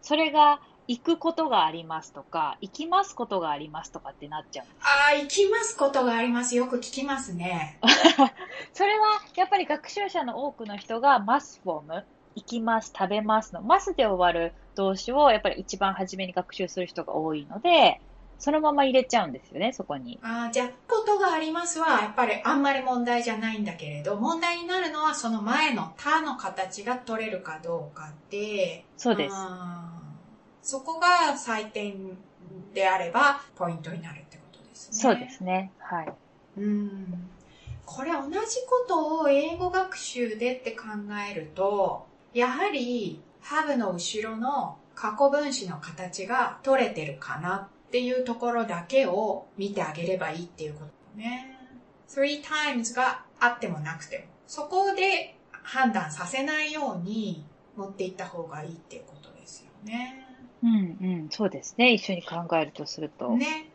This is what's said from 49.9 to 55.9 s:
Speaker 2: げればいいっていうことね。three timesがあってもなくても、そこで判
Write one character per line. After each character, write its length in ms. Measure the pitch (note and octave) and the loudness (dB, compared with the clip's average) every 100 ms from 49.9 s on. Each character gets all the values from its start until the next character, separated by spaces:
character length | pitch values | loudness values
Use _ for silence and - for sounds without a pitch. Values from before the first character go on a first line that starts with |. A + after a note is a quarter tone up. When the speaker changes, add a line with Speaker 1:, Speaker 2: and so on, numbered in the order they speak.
Speaker 2:
げ 140 | D3+ E3+ | -4 -2
れ 100 | F#3 | -2
ば 140 | D#3+ | -2
い 120 | D#3+ | -6
い 20 | |
っ 40 | F3 | -10
て 140 | - | -10
い 60 | D#3 | -12
う 60 | |
こ 60 | D3 | -10
と 380 | D3 - - G#3 | -16 -20 -20 -12
ね。 400 | A3+ B3 C4 - - - - _ _ | -10 -10 -12 -20 -20 -20 -20 _ _
three 320 | - C#4 D4 | 0 0 0
times 540 | - D4+ D4+ B3 A3+ | -4 -2 0 -2 -4
が 300 | - B3+ - - _ | 0 0 0 -12 _
あ 80 | A#3+ | 2
っ 100 | A#3+ | 2
て 80 | G3+ | -6
も 140 | D#3 | -6
な 160 | D3+ E3 | -8 -10
く 80 | |
て 160 | - - | -10 -12
も、 40 | - - _ | -12 -20 _
そ 160 | - | -10
こ 320 | D4 F#4 G4 | -2 2 2
で 420 | G4 F#4+ F4 D#4+ - _ | 2 2 2 -2 -14 _
判 420 | - - C4 B3 | -18 -8 2 2